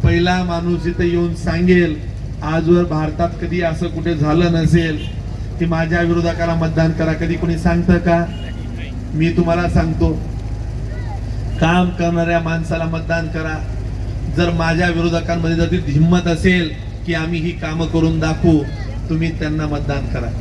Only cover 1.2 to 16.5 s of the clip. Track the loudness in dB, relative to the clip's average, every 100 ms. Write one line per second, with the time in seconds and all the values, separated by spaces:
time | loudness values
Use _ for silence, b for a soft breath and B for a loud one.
1.2 | 0 -2 -2 2 4 6 4 0 -6 -8
2.2 | -8 -6 -2 -2 4 4 4 0 -2 -2
3.2 | -2 -2 -4 0 0 -2 -4 -2 -2 0
4.2 | 2 4 4 4 4 4 4 -2 -4 -6
5.2 | -8 -6 -6 -2 0 0 2 2 2 2
6.2 | 0 0 0 0 0 2 2 2 0 0
7.2 | -2 0 0 0 2 2 4 4 4 2
8.2 | 0 -6 -8 -8 -8 -8 -8 -8 -6 0
9.2 | 0 2 0 0 2 0 0 0 0 0
10.2 | -6 -8 -6 -6 -6 -6 -8 -6 -6 -6
11.2 | -6 -6 -6 0 2 4 2 0 -2 0
12.2 | 2 0 0 -4 -2 -2 -2 -4 -2 -2
13.2 | -2 -4 -4 -4 -6 -6 -6 -6 -4 -4
14.2 | -4 0 0 2 0 2 2 2 2 0
15.2 | 0 0 0 2 2 0 0 2 4 4
16.2 | 2 2 4